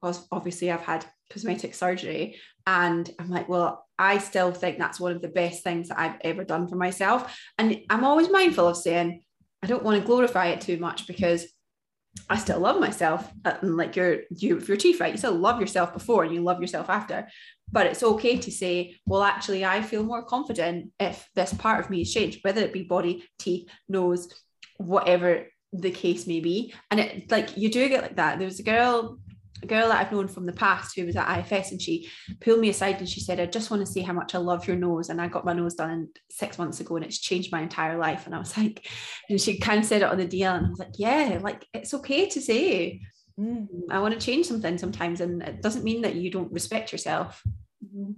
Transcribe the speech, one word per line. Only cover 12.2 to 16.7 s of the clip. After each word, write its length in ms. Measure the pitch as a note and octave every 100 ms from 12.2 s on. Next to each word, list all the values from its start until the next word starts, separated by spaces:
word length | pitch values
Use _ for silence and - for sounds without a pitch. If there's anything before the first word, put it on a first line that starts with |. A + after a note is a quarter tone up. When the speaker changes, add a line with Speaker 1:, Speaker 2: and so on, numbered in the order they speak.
| -
Speaker 1:
I 80 | G3+
still 220 | G#3+ E3+
love 200 | G3 F#4
myself. 500 | B3 - E3 D#3+ - -
Uh, 140 | F3+ -
and 140 | F#3+ E3
like 220 | E3 F#3+
your, 220 | F3+ D3+ -
you, 280 | E3+ G3 E4+
your 180 | - G3+
teeth, 240 | F4+ F4
right? 100 | E3
You 60 | A3
still 160 | B3+
love 260 | F3 G3 B3
yourself 320 | G3+ F#3 F3
before 320 | - - A3
and 100 | E3
you 80 | E3+
love 200 | F3 F3+
yourself 280 | F3